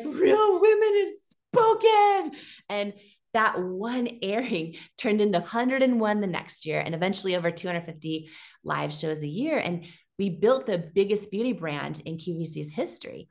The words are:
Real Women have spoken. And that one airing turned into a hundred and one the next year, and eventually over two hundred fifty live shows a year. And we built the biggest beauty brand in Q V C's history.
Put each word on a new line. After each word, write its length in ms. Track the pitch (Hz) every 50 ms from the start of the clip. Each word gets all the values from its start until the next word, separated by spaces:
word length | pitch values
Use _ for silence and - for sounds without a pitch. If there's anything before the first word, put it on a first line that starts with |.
| 233
Real 560 | 302 285 - 381 427 403 427 427 415 381 349
Women 380 | 359 440 440 415 440 440 403 403
have 100 | 392 339
spoken. 1300 | - - - - - _ _ _ - 494 453 440 453 453 - 453 440 415 415 415 403 392 359 311 - - - - - - _ _
And 240 | 202 208 208 208 202 - - _ _ _ _ _ _
that 280 | 226 220 220 - -
one 460 | 180 185 185 185 202 233 240 254 240 240 233 -
airing 540 | - 190 202 220 254 247 214 175 160 165 165 - - - _
turned 240 | - - 247 208 214
into 180 | 208 208 196 175
a 20 |
hundred 400 | 170 - - 233 240 247 262 269
and 180 | 262 262 247 233
one 180 | 214 214 208 208
the 80 | 208
next 380 | 190 165 - - - - - -
year, 160 | 156 151 151
and 120 | 151 - 165
eventually 420 | 160 175 190 202 - - 190 180
over 140 | 180 170 170
two 180 | 170 165 -
hundred 180 | 180 180 170 165
fifty 440 | 165 156 156 151 160 160 156 156 156 - - - - - _ _
live 300 | 156 151 147 147 147 151
shows 300 | - - 160 156 151 151
a 40 |
year. 300 | 147 147 185 262 320 320
And 280 | 262 - - 175 170 170 - - _ _ _ _ _
we 100 | 196 202
built 360 | 165 151 175 220 254 262 262
the 120 | - 208
biggest 540 | 175 165 - - 196 196 196 214 202 202 -
beauty 220 | - 196 226 254 240
brand 480 | 175 160 160 147 147 139 147 156 151 -
in 120 | 160 160
Q 200 | 165 - - 175
V 80 | 160 165
C's 260 | 160 - 156 151 151 -
history. 560 | - 285 349 - - - - - - - _